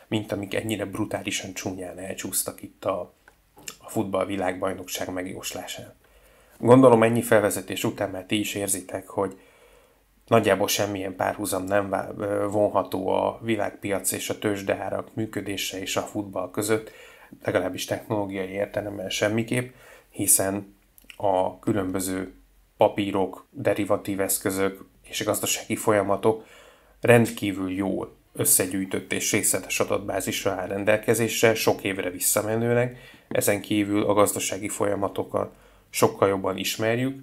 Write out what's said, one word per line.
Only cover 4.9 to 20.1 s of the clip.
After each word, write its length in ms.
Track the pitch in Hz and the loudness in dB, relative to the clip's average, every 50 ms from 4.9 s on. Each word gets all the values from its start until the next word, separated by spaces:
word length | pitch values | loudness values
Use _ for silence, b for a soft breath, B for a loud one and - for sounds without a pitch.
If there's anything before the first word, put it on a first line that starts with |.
| - - 95 90 92 | -8 -8 -6 -6 -6
megjóslásán. 840 | 92 90 95 95 - - - - - 90 - - - - - - _ b b b b b b b b b b b b | -6 -8 -8 -8 -10 -10 -10 -10 -10 -10 -12 -12 -14 -14 -18 -20 _ b b b b b b b b b b b b
Gondolom, 440 | - - 123 131 131 127 120 113 113 | 6 8 10 12 12 12 10 10 8
ennyi 200 | 113 117 120 113 | 6 4 4 2
felvezetés 600 | - 120 107 101 101 98 101 92 - 101 - - | 4 4 6 6 4 0 -2 -4 -6 -6 -4 -2
után 260 | 113 101 - 104 98 | -4 -2 -2 -4 -4
már 140 | 95 92 92 | -6 -6 -6
ti 140 | - 113 107 | -2 -2 -2
is 160 | 104 - - | -2 -2 -4
érzitek, 540 | 104 101 95 98 95 - - - 95 - - | -4 -2 -2 -4 -4 -6 -8 -10 -10 -10 -8
hogy 300 | - - 98 95 92 b b b b b b b b b b b b b b b _ _ _ | -4 -2 -2 -2 -4 b b b b b b b b b b b b b b b _ _ _
nagyjából 420 | - 117 113 104 101 98 95 101 98 | 4 4 4 6 6 4 4 2 0
semmilyen 480 | - - 104 101 104 95 95 98 95 | 0 0 -2 -2 -2 -4 -6 -6 -4
párhuzam 480 | - 101 98 98 - 104 92 101 95 92 | -2 -2 -2 -2 -2 -4 -4 -4 -4 -2
nem 240 | 95 101 101 101 98 | 0 0 0 0 0
vá-, 220 | 95 95 98 95 95 - | -2 -4 -4 -4 -6 -6
ö, 280 | 104 101 101 101 104 104 | -4 -2 -2 -2 -2 0
vonható 580 | 98 107 104 98 95 101 92 - - 92 92 95 | 2 2 2 2 2 0 -2 -2 -2 -4 -2 0
a 320 | 95 95 95 98 98 - 113 | 0 2 0 0 -2 -4 -2
világpiac 720 | 113 113 101 98 95 - - - 98 98 92 92 - - | -2 0 0 -2 -4 -6 -6 -6 -4 -4 -2 -2 -2 -4
és 180 | 98 - - | -4 -4 -6
a 80 | 98 - | -4 -2
tőzsdeárak 760 | - 107 101 98 98 101 98 98 101 95 98 98 - - - | -2 -2 -2 -2 -2 -2 -2 -2 -4 -6 -6 -6 -6 -8 -6
működése 640 | 113 110 110 - 107 98 98 98 95 - - - 92 | -6 -6 -4 -4 -6 -6 -6 -4 -4 -4 -6 -6 -8
és 160 | 95 90 - | -6 -6 -4
a 40 | 104 | -4
futball 500 | 95 - - 107 101 101 95 98 92 90 | -4 -4 -4 -6 -6 -6 -6 -6 -6 -4
között, 400 | - - 101 98 113 107 - B B B B B B B B B B - - | -4 -2 0 2 0 0 0 B B B B B B B B B B -10 -4
legalábbis 400 | - 101 101 90 92 90 92 - | -2 0 0 0 -2 -4 -6 -6
technológiai 680 | - 107 92 - - 113 104 101 101 98 98 95 95 | -4 -6 -6 -4 -4 -4 -2 -2 -4 -4 -6 -6 -6
értelemben 600 | 95 98 101 - - 104 101 104 101 101 95 95 | -4 -4 -4 -4 -4 -6 -6 -6 -6 -8 -6 -6
semmiképp, 640 | - - 110 104 107 113 113 117 123 123 123 127 B B B B B B B B | -2 0 0 2 2 0 0 0 -2 -4 -4 -6 B B B B B B B B